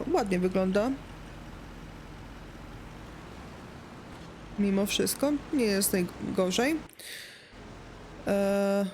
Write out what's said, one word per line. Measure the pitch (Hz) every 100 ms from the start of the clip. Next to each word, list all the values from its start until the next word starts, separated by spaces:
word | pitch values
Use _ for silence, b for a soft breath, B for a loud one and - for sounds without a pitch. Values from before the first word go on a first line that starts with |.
| -
ładnie | 339 208 180
wygląda. | 185 190 190 196 233 269 - - - - - - - - - - - - - - - - - - - - - - - - - - - - - - - - - - - -
Mimo | 202 196 196
wszystko | - 190 - 277 294 -
nie | 294 220
jest | 196 202
najgorzej. | 196 175 - - 196 185 185 262 311 - - B B B B B B - - - - - - -
Eee, | 202 196 202 196 202 196